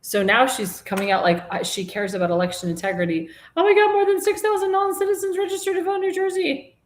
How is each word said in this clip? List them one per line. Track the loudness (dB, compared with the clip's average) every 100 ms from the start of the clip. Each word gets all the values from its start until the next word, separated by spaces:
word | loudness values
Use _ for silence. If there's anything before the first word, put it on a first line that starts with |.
So | -2 -2
now | 2 4 2
she's | 0 -6 -8
coming | -6 -4 0
out | 2
like, | 4 2 -2
uh, | -6
she | -4 -6
cares | -6 -6 -4
about | -2 0
election | 2 0 -2 -6
integrity. | -4 -4 -2 -2 -2 -4 -14 -10 0
Oh |
my | 4
God, | 6 6
more | 4 2
than | 2
six | 0 0
thousand | 0 0 0
non-citizens | 0 0 0 -2 0 -2 -2
registered | -2 -4 -2 -2
to |
vote | -2 -2
in |
New | -2
Jersey. | -2 -2 0 -2 -4 -8 _